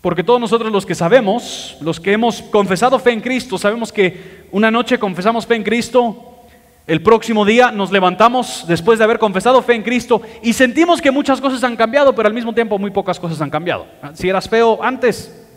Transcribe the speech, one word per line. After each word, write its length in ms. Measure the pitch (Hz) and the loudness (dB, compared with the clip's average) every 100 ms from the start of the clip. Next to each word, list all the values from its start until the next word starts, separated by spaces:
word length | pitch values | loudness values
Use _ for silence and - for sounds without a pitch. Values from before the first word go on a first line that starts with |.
Porque 220 | 185 175 | -4 -2
todos 180 | 180 247 | 0 0
nosotros 300 | 233 226 226 | 2 -2 0
los 160 | 208 185 | -4 -4
que 80 | |
sabemos, 800 | 175 170 247 214 226 - - - - | -4 2 2 2 -2 -6 -14 -16 -10
los 180 | 151 165 | -8 -6
que 140 | 170 | -2
hemos 280 | 208 233 220 | 0 0 -2
confesado 580 | - 214 196 185 247 262 | -2 0 0 2 2 2
fe 100 | 247 | 2
en 100 | 233 | 0
Cristo, 380 | 208 254 - 190 | -2 -4 -4 -4
sabemos 340 | 208 226 226 | -2 -2 -6
que 540 | - 185 - - - - | 0 0 0 -18 -20 -8
una 180 | 190 220 | 0 0
noche 300 | 226 240 247 | 0 0 -2
confesamos 440 | 208 175 185 233 214 | -2 -2 -2 -2 -2
fe 100 | 233 | -2
en 80 | |
Cristo, 720 | 208 233 - 254 240 202 - - - _ _ _ - | 0 -2 0 0 0 -4 -16 -20 -20 _ _ _ -4
el 160 | 160 | -2
próximo 420 | 165 226 - 214 | 4 2 2 0
día 280 | 202 226 247 | 2 4 4
nos 180 | 220 190 | 2 -2
levantamos 760 | 196 185 180 220 254 240 - 165 | 2 0 4 2 2 -4 -8 -4
después 300 | 165 170 226 | -2 2 4
de 60 | |
haber 140 | 220 226 | 4 2
confesado 420 | 220 185 208 262 | 0 0 4 2
fe 120 | - | 4
en 80 | 233 | 0
Cristo 400 | 220 240 233 226 - - | 0 -2 0 -2 -2 -6
y 100 | 226 | -4
sentimos 500 | 226 254 262 339 339 | 2 2 2 2 2
que 80 | 311 | 2
muchas 300 | 262 277 262 | 0 0 0
cosas 240 | 262 262 | 0 -2
han 100 | 247 | -4
cambiado, 400 | 233 226 277 277 | 0 0 2 2
pero 140 | 226 214 | 2 0
al 60 | |
mismo 200 | 220 233 | 0 -4
tiempo 240 | 226 226 202 | -2 -2 -2
muy 140 | 202 | -4
pocas 260 | 196 185 175 | -4 -4 -6
cosas 220 | 170 156 | -6 -6
han 100 | 147 | -6
cambiado. 340 | 151 170 117 82 - 143 | -4 -4 -6 -8 -18 -20
Si 140 | - 180 | -6 -2
eras 200 | 190 - | -2 0
feo 320 | 226 233 220 | 2 2 2
antes 640 | 220 254 247 - - - - | -2 -2 -2 -2 -8 -20 -20